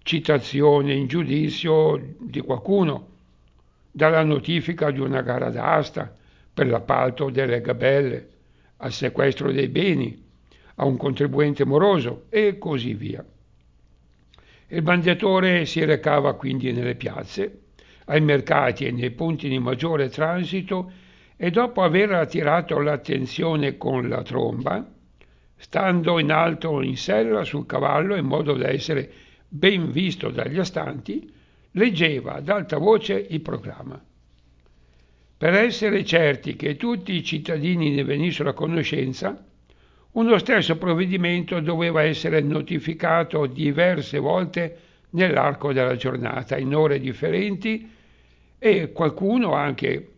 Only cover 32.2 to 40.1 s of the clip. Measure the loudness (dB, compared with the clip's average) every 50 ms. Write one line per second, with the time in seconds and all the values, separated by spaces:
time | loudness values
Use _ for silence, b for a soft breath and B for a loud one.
32.2 | -4 -6 -8 -8 -4 -2 -2 -2 -2 -4 -4 0 4 4 4 4 2 -2 -4 -4
33.2 | -4 -4 -6 -8 -6 -6 -8 -8 -8 -12 -14 -14 -14 -16 -16 -18 -20 _ _ _
34.2 | _ _ _ _ _ _ _ _ _ _ _ _ _ _ _ _ _ _ _ _
35.2 | _ _ _ _ 0 4 4 4 4 2 2 0 0 0 0 0 0 2 2 4
36.2 | 4 4 2 0 -4 -8 -8 -6 -4 -6 -4 -4 -2 -4 -4 -4 -4 -4 -4 -4
37.2 | -4 -4 -6 -6 -4 -4 -4 -2 0 0 2 2 2 2 2 0 0 0 0 0
38.2 | 0 -2 -2 -2 -2 -2 -2 -2 -2 -2 0 -2 -2 -2 -2 -2 -2 -2 -4 -4
39.2 | -6 -6 -8 -8 -14 _ _ _ b b b b b b b b b b